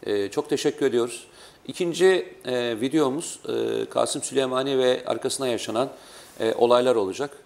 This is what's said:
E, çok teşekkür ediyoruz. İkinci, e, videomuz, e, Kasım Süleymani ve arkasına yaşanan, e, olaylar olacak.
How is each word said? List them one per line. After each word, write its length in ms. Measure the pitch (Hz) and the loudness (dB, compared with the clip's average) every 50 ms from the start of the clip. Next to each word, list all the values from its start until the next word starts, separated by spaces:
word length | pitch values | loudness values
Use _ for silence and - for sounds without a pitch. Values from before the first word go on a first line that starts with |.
| - | -4
E, 260 | - 104 101 101 98 | -2 -2 -2 -2 -2
çok 200 | - - 143 - | -4 -6 -4 -2
teşekkür 360 | - 135 - 151 139 - 143 | -2 0 0 -2 -2 0 0
ediyoruz. 420 | 135 117 120 117 123 120 - - - - - - - - - _ - | 2 2 2 0 0 -4 -12 -16 -18 -20 -20 -20 -20 -20 -20 _ -14
İkinci, 640 | 131 - 185 175 160 165 180 190 190 175 - - - - - | -6 -4 -4 -4 0 2 4 4 4 4 0 -6 -12 -14 -6
e, 360 | - 127 123 120 120 117 107 | -4 -2 -2 0 -2 -2 -2
videomuz, 580 | 110 135 131 160 151 135 127 151 - - - - - - | -4 0 2 2 2 2 0 -2 -6 -8 -12 -12 -8 -6
e, 360 | 117 113 113 113 113 113 113 110 | -4 -2 -2 -2 -2 -2 -4 -2
Kasım 320 | - 120 120 117 - 151 131 | 0 0 0 0 0 -6 -6
Süleymani 540 | - - 135 135 127 127 127 135 139 139 131 | -2 -2 0 0 0 0 -2 0 0 2 2
ve 240 | 127 127 127 - - | 4 4 2 0 0
arkasına 420 | - 113 113 - 131 - - 135 127 | -4 -6 -4 -2 -4 -4 -2 -2 -2
yaşanan, 420 | 120 104 - - 110 113 131 135 - - - - - - - - - - | -2 -2 -4 -4 -2 -2 -2 -2 -4 -14 -20 -20 -20 -20 -20 -20 -8 -2
e, 140 | 110 110 - | -2 0 2
olaylar 420 | - 117 120 120 123 123 131 123 | 4 4 6 6 6 6 6 4
olacak. 420 | 113 101 95 95 98 135 143 - - - | 4 2 0 -2 -4 -6 -8 -8 -14 -20